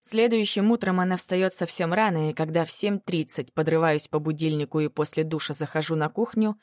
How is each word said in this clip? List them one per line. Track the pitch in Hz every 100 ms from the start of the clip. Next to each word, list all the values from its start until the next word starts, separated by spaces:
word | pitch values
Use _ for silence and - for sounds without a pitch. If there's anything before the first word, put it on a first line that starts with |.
Следующим | - 220 233 226 208 - 208
утром | 233 196 185
она | 180 185
встает | - 185 190
совсем | - 170 - 170
рано, | 185 214 165 156
и |
когда | 151 156 160 165
в |
семь | - 208 196
тридцать | - 170 156 - 127
подрываюсь | - 156 160 165 151 -
по | 160
будильнику | 151 156 160 151 143 156
и | 151
после | - 151 -
душа | 160 160 -
захожу | 147 147 160 156 160
на | 151
кухню, | - 233 - 214 214